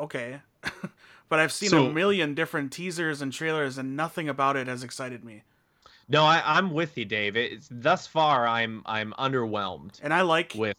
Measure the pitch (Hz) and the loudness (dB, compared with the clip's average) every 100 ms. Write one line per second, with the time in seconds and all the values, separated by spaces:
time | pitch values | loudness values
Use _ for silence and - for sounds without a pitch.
0 | 147 143 120 139 - _ - - - - | -8 -6 -8 -10 -18 _ -12 -10 -12 -14
1 | - - - 156 156 - 208 170 131 156 | -20 -20 0 2 2 0 4 6 6 4
2 | 190 202 151 143 160 165 139 123 180 165 | 2 2 0 -2 -2 -2 -4 -6 -8 -4
3 | 165 143 139 123 160 156 139 131 131 139 | -4 -4 -6 -4 -2 0 -2 -4 -6 -4
4 | 165 - 156 139 135 139 127 123 123 - | -4 -4 -4 0 2 0 -2 -6 -10 -10
5 | 127 123 117 107 _ _ _ _ _ _ | -10 -12 -16 -20 _ _ _ _ _ _
6 | - 147 156 165 - 156 190 151 165 - | 0 4 6 6 4 2 2 0 -2 -4
7 | 107 107 104 104 120 110 - 120 131 180 | -4 -2 0 0 -2 -4 -14 -4 2 0
8 | - 160 151 139 117 117 113 113 - 107 | 0 2 4 4 4 2 -2 -4 -6 -4
9 | 107 - 135 135 113 104 98 85 78 - | -4 -4 -2 0 -2 -2 -4 -8 -14 -10
10 | 143 160 185 160 165 107 107 | -2 2 4 2 0 -2 -4